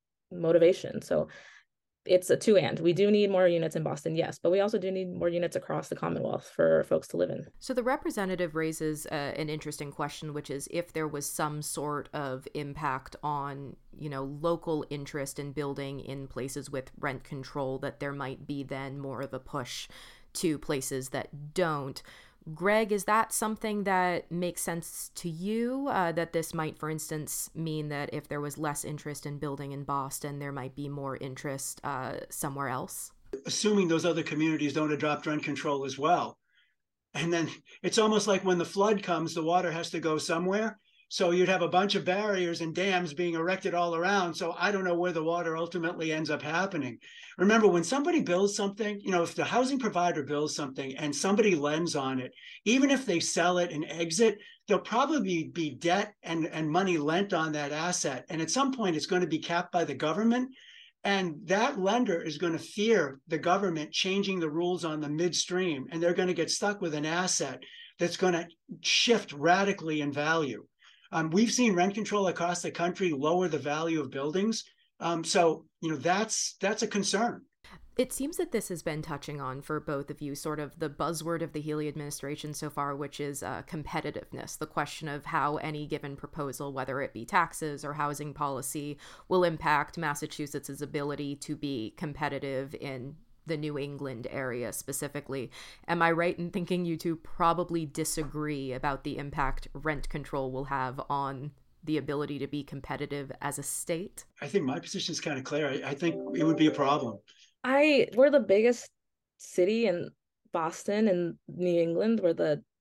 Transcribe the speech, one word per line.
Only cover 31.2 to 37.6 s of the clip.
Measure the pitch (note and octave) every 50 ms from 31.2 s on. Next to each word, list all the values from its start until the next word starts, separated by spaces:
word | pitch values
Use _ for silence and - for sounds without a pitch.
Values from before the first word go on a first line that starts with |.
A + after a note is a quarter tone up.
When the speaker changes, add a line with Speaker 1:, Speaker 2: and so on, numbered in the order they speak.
| - C3 C3 C3 - D3+ C3+ C3+ - - - - -
Speaker 2:
uh, | - C#3 C3+ C3 A#2+ - - - -
somewhere | - - - C#3+ C3+ C#3 C#3 C3
else? | B2+ B2+ E3+ F#3+ - - - - - _ - - - C3+ -
Speaker 3:
Assuming | D#3+ - - - G#3 G#3+ G3+ F#3+ E3
those | E3 D#3+ D#3+
other | F3 D#3+ D#3+ D3
communities | - D#3 D3 D#3 D#3+ D#3 D3 D3 C#3+ C3
don't | D3+ D#3 D3+ D3+
adopt | C3+ D3+ D3+ D3 C#3+ -
rent | D#3+ D3+ D3+ -
control | D3+ C#3 C3 - D#3+ C#3+ C#3 C#3
as | C3+ B2 C3+
well. | C#3 D#3+ F3 D#3 A#2 - - _ _ _ _ _ _ _ _ _ _ _ _ _ _ _ -
And | D3 D#3+ E3+
then | E3+ E3+ D#3+ - - -